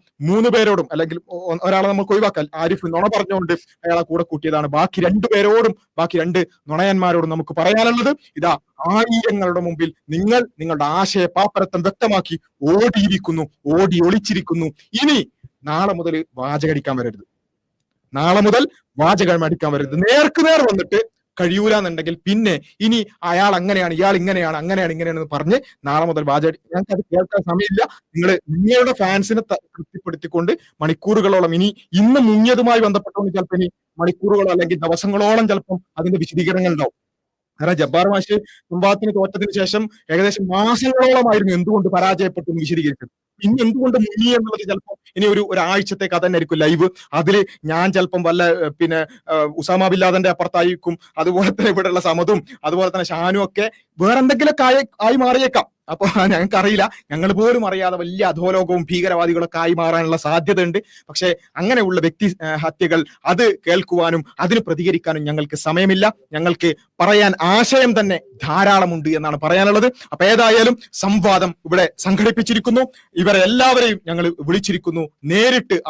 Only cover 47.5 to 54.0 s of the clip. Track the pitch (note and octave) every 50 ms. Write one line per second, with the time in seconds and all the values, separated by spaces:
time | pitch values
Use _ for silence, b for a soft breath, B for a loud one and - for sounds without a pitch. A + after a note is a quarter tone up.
47.5 | B B - D3+ D#3+ E3 F3+ F#3+ F#3 F#3+ F#3 F3+ - F3+ F3 E3+ E3+ F3 F3 F3
48.5 | E3 F3 E3 D3+ C#3+ - E3+ E3 D#3+ D#3+ D#3 D#3 B B B - D#3+ D#3 D3+ D3+
49.5 | D3+ E3 D3 - F3+ F#3 F#3 F#3+ F#3 F#3 F#3+ F#3 F3+ F#3+ F#3 F#3 F3 - F3 -
50.5 | - F3 E3+ F3 F3+ E3+ - F3 E3 b b b b D#3 D#3+ F3 F3+ F#3 G3 F#3
51.5 | G3 G3 G#3+ A3 F#3+ F3 F#3 F#3 F3+ F3+ F3+ F3+ D#3+ E3+ F3 F3+ G#3 F3+ - B
52.5 | C3 B - D3+ E3 F3+ F#3+ F#3 F3+ F#3 F3 - F3 D#3+ E3+ F3+ F#3+ G3+ G3 F#3
53.5 | - - G#3 A3 b b b b _ D#3